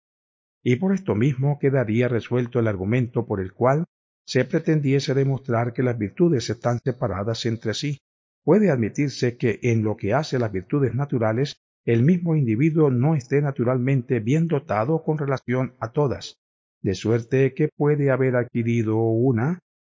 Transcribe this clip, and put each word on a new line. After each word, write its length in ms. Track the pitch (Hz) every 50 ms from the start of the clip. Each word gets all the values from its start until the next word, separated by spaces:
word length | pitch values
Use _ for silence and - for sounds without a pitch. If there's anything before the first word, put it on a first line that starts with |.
| _ _ _ _ _ _ _ _ _ _ _ _
Y 140 | - 123 123
por 160 | 120 190 190 196
esto 200 | 190 - - 101
mismo 440 | 104 120 151 139 131 135 147 143 -
quedaría 500 | - 139 135 131 120 110 107 117 123 123
resuelto 520 | 123 107 - - 120 127 127 123 - 123
el 80 | 110 110
argumento 580 | 104 87 92 101 117 131 120 117 - 120 -
por 140 | - 110 95
el 120 | 92 92
cual 320 | - - 117 127 139 156 170 - _ _ _ _ _ _ _
se 200 | - - 127 123
pretendiese 720 | 127 - 160 165 165 156 151 139 135 139 139 139 - 131
demostrar 580 | 139 135 139 135 117 - - 117 113 120 120
que 100 | 117 -
las 160 | 127 127 120 120
virtudes 500 | 107 95 - - 175 170 156 117 - -
están 280 | 107 - - 123 120 117 -
separadas 600 | 135 123 - 135 101 90 95 104 113 113 - -
entre 280 | 117 110 110 - 110 104
sí. 240 | - 147 143 143 - _ _ _ _ _ _ _ _ -
Puede 260 | 147 170 214 214 180
admitirse 680 | 139 123 110 101 - - 147 135 - - 131 123 120
que 220 | - - 117 - -
en 200 | - 120 113 113
lo 140 | 107 107 104
que 180 | - - 98 113
hace 220 | 143 156 - 139
a 20 | 123
las 140 | 120 107
virtudes 420 | 101 92 - - 143 147 139 113 110
naturales, 640 | 131 143 - 135 117 113 110 110 120 143 139 - _ _ _ _ _ -
el 180 | - 117 117
mismo 340 | 123 160 185 175 175 165 156
individuo 540 | 156 135 113 107 113 151 165 156 165 156 139
no 240 | 127 120 127 156 165
esté 280 | 139 - - 139 143
naturalmente 800 | 151 143 135 - 117 123 131 127 123 135 139 127 120 - 127 117
bien 260 | 104 117 143 160 170
dotado 560 | 160 160 139 - - 101 107 110 139 160 160
con 160 | - 156 151 151
relación 560 | 143 135 135 120 - 120 120 127 131 - - -
a 100 | 120 117
todas, 480 | - 147 147 127 98 92 - - - _ _ _ _ _ _ _ _ _
de 140 | - 107 92
suerte 600 | - - 104 117 117 117 - 135 135 139 131 131
que 140 | - 151 151 -
puede 340 | - 147 147 151 147 139 135
haber 260 | 127 127 131 131 123
adquirido 600 | 123 120 - - 120 113 117 117 117 110 110 110 110
una 600 | 113 113 113 113 123 135 120 107 120 160 180 180 _ _ _ _ _ _ _